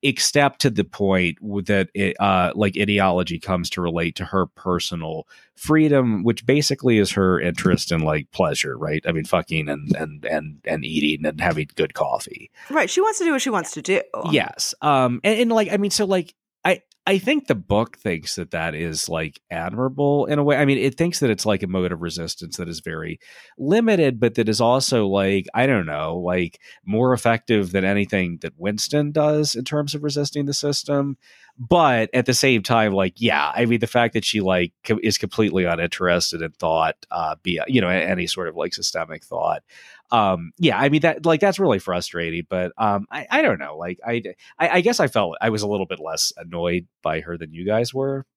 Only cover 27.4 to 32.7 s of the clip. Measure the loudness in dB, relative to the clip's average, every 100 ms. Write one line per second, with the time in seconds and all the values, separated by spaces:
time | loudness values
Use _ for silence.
27.4 | 2 2 2 0 2 0 0 0 -2 -4
28.4 | -10 -6 -4 -4 -2 0 0 0 2 2
29.4 | 0 -4 -4 -4 -2 -4 -4 -2 -4 -2
30.4 | -4 -2 -2 -4 -2 -2 -2 -6 _ -20
31.4 | _ _ 2 4 6 4 2 2 2 4
32.4 | 4 4 4